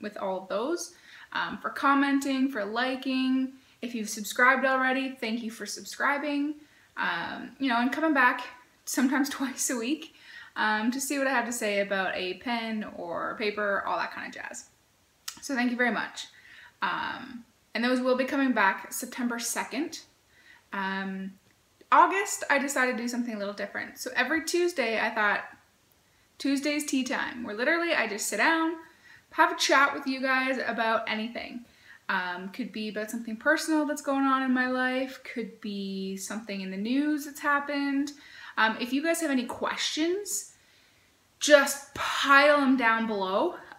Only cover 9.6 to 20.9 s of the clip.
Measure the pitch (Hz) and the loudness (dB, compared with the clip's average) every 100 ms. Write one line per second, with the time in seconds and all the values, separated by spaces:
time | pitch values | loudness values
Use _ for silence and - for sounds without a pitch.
9.6 | - 247 240 320 - - - - - - | -2 -2 -2 -4 -6 -20 -20 -20 -12 -2
10.6 | 214 214 233 269 - 285 269 262 220 240 | 0 2 0 0 -2 0 2 0 0 -2
11.6 | 214 202 196 196 185 - 185 185 254 233 | 0 0 0 0 -2 -2 -4 -6 -4 -4
12.6 | 226 220 - - 170 165 160 202 208 208 | -2 -4 -6 -8 -6 -4 -4 -4 -4 -2
13.6 | 208 190 190 170 170 180 - - - - | 0 0 0 -2 -4 -8 -12 -12 -12 -14
14.6 | - _ _ _ _ _ - - - 247 | -18 _ _ _ _ _ -16 -12 -4 0
15.6 | 247 240 247 196 - - - - - - | 0 2 0 0 -4 -10 -16 -18 -20 -20
16.6 | - - 190 165 - - - 240 - _ | -20 -6 -4 -2 -4 -8 -12 -14 -18 _
17.6 | _ 220 247 254 254 254 262 277 262 233 | _ -2 2 2 4 2 2 2 2 4
18.6 | 196 208 - - 254 - 240 233 - 208 | 4 2 -4 -10 -8 -4 -4 -2 -4 -4
19.6 | 196 233 339 - - _ _ _ - - | -4 -4 -4 -6 -16 _ _ _ -20 -20
20.6 | _ 196 190 | _ -6 -4